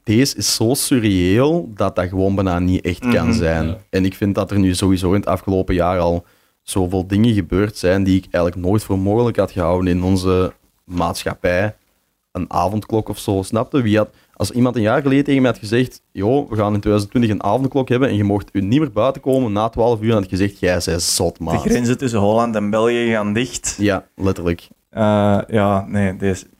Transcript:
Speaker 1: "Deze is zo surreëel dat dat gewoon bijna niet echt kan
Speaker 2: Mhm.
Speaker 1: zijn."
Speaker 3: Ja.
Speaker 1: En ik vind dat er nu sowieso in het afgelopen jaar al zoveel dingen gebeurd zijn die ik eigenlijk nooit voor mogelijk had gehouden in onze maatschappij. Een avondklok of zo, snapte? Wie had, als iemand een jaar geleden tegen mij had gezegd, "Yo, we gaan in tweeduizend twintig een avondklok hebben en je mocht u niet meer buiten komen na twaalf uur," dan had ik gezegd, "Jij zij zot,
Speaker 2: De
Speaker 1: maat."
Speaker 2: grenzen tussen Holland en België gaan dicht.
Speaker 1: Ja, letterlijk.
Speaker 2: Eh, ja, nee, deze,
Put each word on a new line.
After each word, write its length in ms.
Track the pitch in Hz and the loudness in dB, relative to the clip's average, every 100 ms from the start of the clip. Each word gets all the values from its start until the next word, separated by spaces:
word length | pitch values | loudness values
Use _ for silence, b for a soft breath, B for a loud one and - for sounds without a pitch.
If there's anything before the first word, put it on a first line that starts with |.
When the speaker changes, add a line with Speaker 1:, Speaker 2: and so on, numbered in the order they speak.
Speaker 1:
"Deze 340 | - 110 139 - | 0 2 2 0
is 180 | - - | -2 0
zo 180 | 113 | 0
surreëel 960 | 131 - 131 110 95 92 104 143 170 139 104 | 0 0 2 2 2 4 4 2 0 -4 -4
dat 200 | 98 - | -4 -2
dat 120 | 90 | -2
gewoon 260 | 92 95 98 | 0 0 2
bijna 240 | 95 87 | 0 2
niet 260 | 90 92 - | 2 0 0
echt 140 | 87 | -4
kan 280 | 82 85 82 | 0 0 2
Speaker 2:
Mhm. 60 | - | 2
Speaker 1:
zijn." 280 | 82 80 80 | 2 0 -2
Speaker 3:
Ja. 100 | 92 - | -6 -4
Speaker 1:
En 160 | 95 92 | -2 -2
ik 80 | - | 0
vind 200 | 101 98 | -2 -2
dat 160 | 95 | -2
er 80 | 101 | 2
nu 140 | 95 | 2
sowieso 360 | 92 95 92 92 | 2 2 2 2
in 60 | 101 | 0
het 100 | - | 0
afgelopen 460 | 95 - 95 92 90 | -2 0 -2 0 0
jaar 240 | 85 92 | 0 0
al 260 | 87 85 - b b b | 0 -2 -6 b b b
zoveel 460 | - 98 90 95 92 | -6 -2 0 -2 0
dingen 260 | 101 120 | 2 2
gebeurd 440 | 104 82 92 104 - | 2 0 0 -2 -2
zijn 260 | 90 98 | 0 2
die 140 | 95 92 | 2 2
ik 60 | - | 0
eigenlijk 240 | 85 87 90 90 | -2 0 -2 0
nooit 180 | 107 | 0
voor 160 | - 95 | 0 -2
mogelijk 380 | 98 107 120 107 | 0 2 0 0
had 140 | 95 | -2
gehouden 360 | 98 82 90 90 90 | 0 0 0 0 0
in 60 | |
onze 500 | 90 95 92 92 92 - _ _ | 2 0 2 0 0 -4 _ _
maatschappij. 920 | - 87 85 - - - 90 90 104 - _ _ _ _ _ | -10 -4 -2 -4 -6 -4 -2 0 -2 -6 _ _ _ _ _
Een 200 | - 87 | -10 -4
avondklok 580 | - 90 107 - 110 107 | -2 -2 -2 -4 -4 -4
of 100 | 104 | -8
zo, 220 | - 98 | -4 -2
snapte? 400 | 92 110 123 143 | -2 -4 -2 -2
Wie 160 | 113 104 | 2 2
had, 120 | 107 _ b | 0 _ b
als 180 | b 95 | b -4
iemand 240 | 123 127 120 | 0 0 2
een 60 | |
jaar 200 | 104 135 | 0 0
geleden 220 | 139 139 | 2 0
tegen 180 | 143 139 | 2 2
mij 100 | 127 | 2
had 80 | 113 | -2
gezegd, 420 | 104 117 123 - _ | -2 -2 -2 -6 _
"Yo, 360 | - 101 139 - | -4 0 0 -2
we 80 | 110 | -2
gaan 100 | 104 | 0
in 60 | 104 | 0
tweeduizend 300 | 104 104 101 | 0 0 0
twintig 200 | 127 117 | 0 0
een 120 | 101 | 0
avondklok 460 | 101 117 135 139 131 | 0 0 0 -2 0
hebben 200 | 123 131 | 0 0
en 60 | 101 | 0
je 80 | |
mocht 260 | 101 101 - | 0 0 -2
u 100 | 104 | -4
niet 180 | 95 135 | 0 0
meer 120 | 151 | 0
buiten 300 | 104 123 143 | 0 0 0
komen 300 | 139 131 120 | 0 0 0
na 180 | 101 113 | -2 -2
twaalf 320 | 117 117 113 | 0 0 0
uur," 40 | 110 | 0
dan 80 | 110 | 0
had 80 | |
ik 60 | 92 95 | 0 0
gezegd, 220 | 101 - | -2 0
"Jij 200 | 90 90 | 0 0
zij 200 | - 85 | 0 -2
zot, 380 | - - 87 - | -2 -2 -2 -4
Speaker 2:
De 60 | |
Speaker 1:
maat." 180 | 82 82 | -4 -2
Speaker 2:
grenzen 360 | 92 120 117 123 | 0 0 0 -2
tussen 220 | 135 113 | -2 0
Holland 360 | 101 110 117 107 | 2 2 2 0
en 140 | 104 | 0
België 400 | 110 117 117 117 | 2 2 2 0
gaan 220 | 110 104 | 0 0
dicht. 420 | 104 127 - - - | -2 -4 -6 -8 -2
Speaker 1:
Ja, 280 | 101 95 - - | 0 0 -4 -4
letterlijk. 520 | 95 95 87 87 - _ _ | -4 -2 -2 -4 -6 _ _
Speaker 2:
Eh, 460 | - 107 104 104 101 - | -2 0 2 2 2 0
ja, 380 | 110 101 98 98 | 0 2 0 -2
nee, 280 | 101 98 95 | -2 -2 -2
deze, 300 | 98 92 - | -2 -4 -8